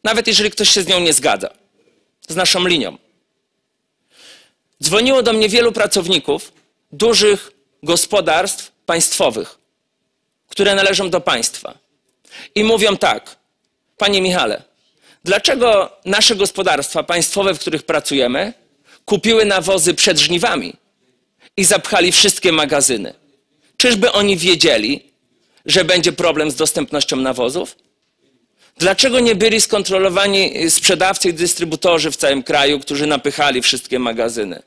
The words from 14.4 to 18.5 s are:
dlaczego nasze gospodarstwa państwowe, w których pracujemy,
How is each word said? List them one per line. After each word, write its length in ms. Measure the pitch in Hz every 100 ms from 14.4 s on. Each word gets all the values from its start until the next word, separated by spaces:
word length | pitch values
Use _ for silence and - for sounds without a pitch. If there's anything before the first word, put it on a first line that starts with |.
| 117 104 - _ _ _ _ _
dlaczego 680 | 165 196 - 269 240 202 180 - -
nasze 300 | 202 220 208
gospodarstwa 680 | 196 - 185 147 143 165
państwowe, 500 | 147 170 160 196 196
w 60 | 160
których 240 | - 156
pracujemy, 680 | - 151 - 139 123 135 202